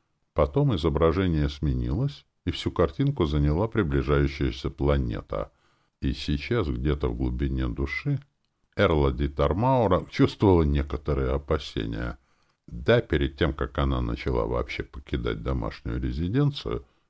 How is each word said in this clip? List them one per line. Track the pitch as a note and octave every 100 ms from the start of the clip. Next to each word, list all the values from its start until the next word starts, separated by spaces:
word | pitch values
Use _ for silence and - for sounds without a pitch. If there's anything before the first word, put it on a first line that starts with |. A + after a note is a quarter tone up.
| _ _ _
Потом | - D2 C#3 C#3+
изображение | F#2+ D#2+ D2 E2 E2 F#2+ D#2 C#2+
сменилось, | - D2+ B1+ A#1 F#2 C#3+ C#3+ - _ -
и |
всю | - -
картинку | - E2+ - C#3 C#3 D#2+
заняла | D2+ D2 D#2 A2
приближающаяся | A2 E2 C#2 B1+ C#2+ C#2+ - C2+ A#1 -
планета. | - C#2 C#2+ A#1+ G1+ - G1+ G1+ _ _ _ _ _
И | C2
сейчас, | - - C#2+ - A#2+ D#2
где-то | A#1+ C#2 C#2+ C2
в | A#1
глубине | B1+ B1 C#2 C2 B1+
души, | A1+ C#2 - C#3+ C#3 - _ _ _ _ -
Эрла | G2+ D#2 C#2
ди | B1 C#2+
Тармаура | C#2+ C#2+ E2+ B2 C3 G#2 F2 -
чувствовала | - C3+ - G#2 F2+
некоторые | D2+ D2 C#2+ D2 - C#2 C2
опасения. | C#2 C#2+ D#2 - - A1 G#1+ A#1 - _ _ _ _ -
Да, | A#1 - A#2+
перед | - D2 C#2 -
тем, | D#2+
как | C#2 B1 -
она | C#2 B1+
начала | A#1 A#1 - A#1+
вообще | A1 A#1+ A#1+ -
покидать | - B1 - C2+ A#1 A1
домашнюю | A#1 B1+ A1 - A#1 A#1+
резиденцию, | B1+ C2 F2+ B2 D3 C#3+ A1 A1+ - _ _